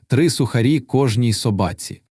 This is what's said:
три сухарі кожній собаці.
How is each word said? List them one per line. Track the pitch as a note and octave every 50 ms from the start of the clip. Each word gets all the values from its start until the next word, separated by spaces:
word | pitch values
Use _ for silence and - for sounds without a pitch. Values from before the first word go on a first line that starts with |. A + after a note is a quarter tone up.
| _ -
три | B2 B2+ E3 E3+
сухарі | - - C#3 - - A#2+ A2+ C3 D#3 C#3+
кожній | - - - C3 C#3 B2+ G#2 A#2+ B2 A#2 G#2
собаці. | - - A#2+ G2+ F#2 G2+ F2 - - - - - - _ _